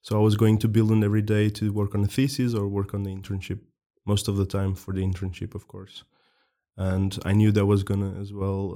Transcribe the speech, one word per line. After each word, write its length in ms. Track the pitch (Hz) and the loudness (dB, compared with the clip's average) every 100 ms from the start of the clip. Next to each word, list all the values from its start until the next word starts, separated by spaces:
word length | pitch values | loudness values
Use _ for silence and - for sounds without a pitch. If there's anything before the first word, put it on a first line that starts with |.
So 160 | - 107 | -2 2
I 40 | |
was 140 | 107 104 | 4 6
going 180 | 110 107 | 4 4
to 80 | 113 | 4
Billund 340 | 110 110 110 | 2 4 2
every 160 | 104 107 | 2 0
day 300 | 104 107 104 | 2 2 0
to 200 | 104 107 | 0 -4
work 240 | 101 101 | -2 -2
on 80 | 104 | 0
a 40 | 101 | 0
thesis 480 | - 135 - 123 | 0 -2 0 -2
or 120 | 113 101 | 0 -2
work 280 | 101 98 | -2 -4
on 80 | 101 | -4
the 80 | 98 | -6
internship, 460 | 95 95 98 - 104 _ _ _ _ - | -8 -8 -8 -6 -10 _ _ _ _ -2
most 200 | 104 - | 0 0
of 120 | 98 | -2
the 80 | 92 | 0
time 280 | 98 95 | -2 -2
for 200 | 95 - | -4 -6
the 80 | 95 | -2
internship, 520 | 95 90 95 87 - | -2 -2 -6 -8 -10
of 140 | 98 _ | -12 _
course. 360 | 98 95 - _ _ _ _ _ _ _ - | -18 -18 -20 _ _ _ _ _ _ _ -4
And 400 | 95 92 98 - - | -2 0 0 -2 2
I 60 | |
knew 180 | 101 107 | 4 6
that 140 | 104 98 | 4 4
was 160 | 101 | 2
gonna 360 | 98 101 98 95 | 2 -4 -4 -8
as 140 | 101 | -12
well, 400 | 101 95 98 98 | -6 -4 -4 -6